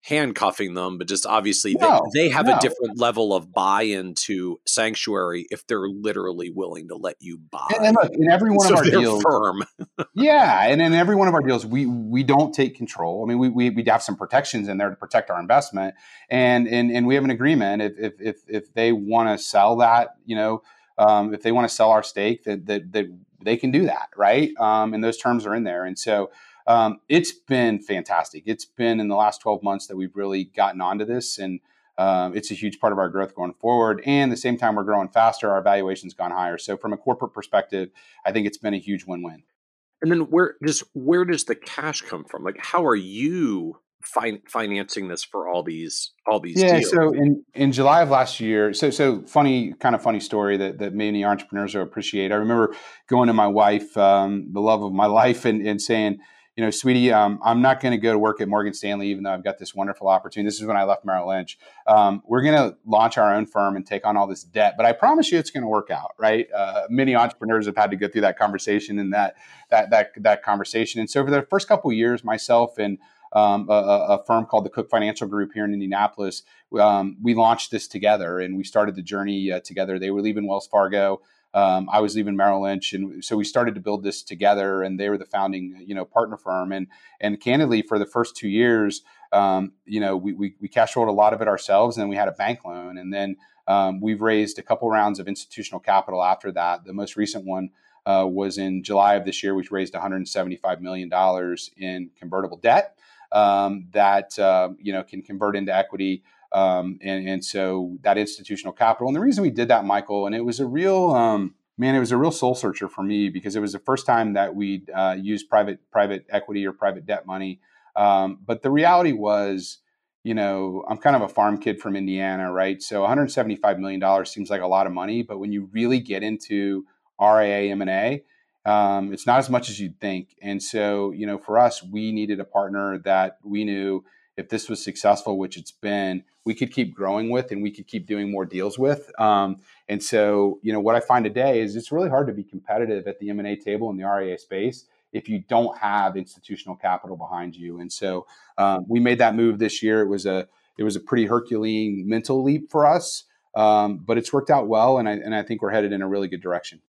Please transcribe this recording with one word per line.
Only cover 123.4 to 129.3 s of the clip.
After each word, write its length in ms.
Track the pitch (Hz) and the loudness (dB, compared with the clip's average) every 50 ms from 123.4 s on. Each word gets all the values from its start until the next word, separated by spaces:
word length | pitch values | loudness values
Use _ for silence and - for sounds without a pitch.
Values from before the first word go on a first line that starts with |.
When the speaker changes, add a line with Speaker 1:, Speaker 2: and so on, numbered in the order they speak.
| 117 110 104 - 110 104 98 92 | -2 -2 -4 0 0 0 0 0
Speaker 2:
million 200 | 95 98 95 95 | -4 -6 -4 -2
dollars 300 | 95 95 98 98 95 - | 2 2 2 2 2 -4
seems 220 | - 107 98 98 | -8 -10 -6 -6
like 100 | 101 95 | -4 -4
a 60 | 90 | 0
lot 180 | 90 95 95 98 | 0 2 2 2
of 80 | 92 90 | 0 -2
money, 300 | 90 92 101 110 117 113 | -6 -6 -4 -4 -6 -6
but 160 | - 104 98 | -6 -10 -10
when 120 | 98 104 | -8 -6
you 180 | 101 101 98 95 | -6 -6 -8 -6
really 300 | 101 113 117 120 131 127 | -4 -2 0 0 0 0
get 200 | 123 110 101 95 | -2 -4 -6 -4
into 640 | 104 107 107 104 - - 104 101 101 98 98 95 95 _ _ _ _ _ _ | -4 -6 -6 -8 -6 -4 -4 -2 0 -2 -2 -4 -6 _ _ _ _ _ _
R 240 | - 101 107 107 110 | 2 4 6 6 6
I 40 | 107 | 4
A 260 | 101 101 101 101 101 | 2 0 0 0 -2
M 100 | 98 98 | -2 -4
and 80 | 98 92 | -4 -2
A, 340 | 95 95 104 120 139 143 _ _ _ _ _ _ _ _ _ | -2 0 0 -2 -4 -6 _ _ _ _ _ _ _ _ _
um, 480 | 107 104 104 104 98 98 98 98 101 | 0 2 4 4 2 2 -2 -2 -6
it's 140 | 98 95 - | -8 -4 0
not 140 | 123 | 2